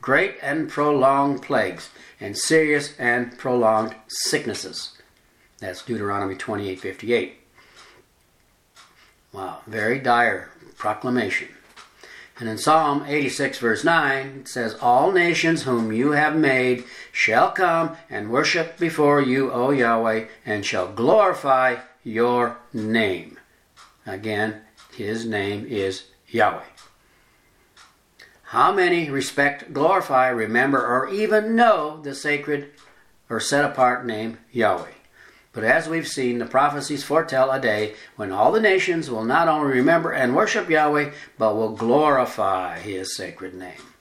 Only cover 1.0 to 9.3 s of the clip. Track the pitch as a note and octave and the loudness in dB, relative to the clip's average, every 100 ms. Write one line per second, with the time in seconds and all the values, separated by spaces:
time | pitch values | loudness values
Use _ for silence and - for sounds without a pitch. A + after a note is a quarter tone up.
1 | C3 C#3 C#3+ C3 - C3 G2 E2+ - - | 4 4 2 -2 -2 -2 -2 -6 -16 -20
2 | - _ G2+ G#2 - D#3+ D#3 D3 C#3+ - | -20 _ -10 -6 2 4 4 0 -2 -4
3 | A#2+ A#2+ A#2+ - C#3 B2 A2+ A2 A2+ - | 0 0 -2 -6 -2 2 4 2 0 -8
4 | _ - - D3 A#2 F#2+ - - - - | _ -8 -4 -2 -4 -8 -10 -12 -14 -16
5 | _ _ _ _ _ _ G2 F#2 - A2 | _ _ _ _ _ _ -12 -12 -8 -4
6 | G2+ G2+ G2 F#2 - G#2 G2+ F#2 G2 F#2 | -2 -2 -4 -6 -6 -6 -6 -8 -10 -10
7 | A2 A#2 - - _ _ _ - - _ | -2 0 -2 -10 _ _ _ -20 -20 _
8 | _ _ _ _ _ _ _ _ - _ | _ _ _ _ _ _ _ _ -20 _
9 | _ _ _ | _ _ _